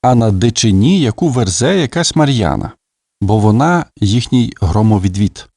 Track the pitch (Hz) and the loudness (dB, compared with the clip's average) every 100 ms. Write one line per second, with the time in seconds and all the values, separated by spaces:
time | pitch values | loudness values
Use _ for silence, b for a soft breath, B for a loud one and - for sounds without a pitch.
0 | 127 123 113 95 117 113 117 95 120 190 | 2 2 2 2 0 0 0 2 2 2
1 | 131 - 170 123 101 - 127 196 139 170 | 0 -2 -2 -2 -2 -2 -2 -2 -2 -4
2 | 165 156 147 127 90 58 - - _ _ | -2 0 0 0 -2 -4 -8 -14 _ _
3 | _ _ 98 107 104 110 151 175 151 - | _ _ -2 2 2 2 2 0 -4 -4
4 | 104 117 - 127 117 - 87 104 110 104 | -2 0 0 -2 -2 -2 -2 0 2 2
5 | 95 92 101 - - | 0 0 -2 -4 -20